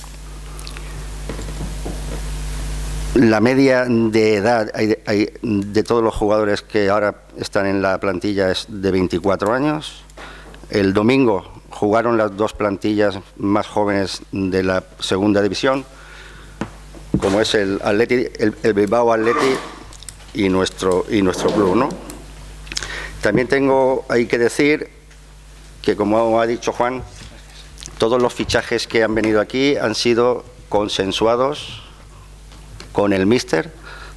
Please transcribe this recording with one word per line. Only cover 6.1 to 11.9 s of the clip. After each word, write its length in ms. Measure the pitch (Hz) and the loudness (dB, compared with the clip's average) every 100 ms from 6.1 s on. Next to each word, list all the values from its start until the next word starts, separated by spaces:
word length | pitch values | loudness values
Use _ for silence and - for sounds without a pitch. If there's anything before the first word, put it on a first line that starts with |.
jugadores 480 | - 107 107 104 104 | 0 2 2 2 -2
que 260 | - 107 98 | -2 0 2
ahora 360 | 104 101 - - - | 2 0 -4 -14 -12
están 300 | - 107 98 | -4 -2 0
en 160 | 98 | 0
la 160 | 95 90 | 0 0
plantilla 520 | 101 90 104 98 92 | -2 -2 -2 0 0
es 160 | 90 - | 0 -6
de 220 | 104 95 | -4 0
veinticuatro 600 | 92 90 90 98 92 101 | 2 0 0 0 0 0
años. 520 | 127 151 151 - - - - - - - - - | 0 0 -4 -8 -16 -20 -20 -18 -18 -20 -20 -4
El 220 | 104 98 | 2 2
domingo 520 | 101 110 135 123 95 - - - | 4 4 4 4 2 -4 -18 -18
jugaron 480 | - 104 | -4 2